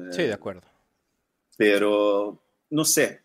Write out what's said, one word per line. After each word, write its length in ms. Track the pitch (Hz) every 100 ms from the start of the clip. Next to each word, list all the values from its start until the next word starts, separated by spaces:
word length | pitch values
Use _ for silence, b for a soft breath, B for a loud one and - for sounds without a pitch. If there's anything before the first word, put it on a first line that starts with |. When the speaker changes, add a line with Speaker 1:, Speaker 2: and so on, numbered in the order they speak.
| 90
Speaker 1:
Sí, 120 | 90
de 60 | 156
Speaker 2:
Eh, 40 |
Speaker 1:
acuerdo. 280 | 101 110 90 - _ _ _ _ _ _ _ _ -
Speaker 2:
pero, 840 | 107 101 104 104 104 101 104 127 _ _ -
no 140 | 151 151
sé, 360 | - 113 -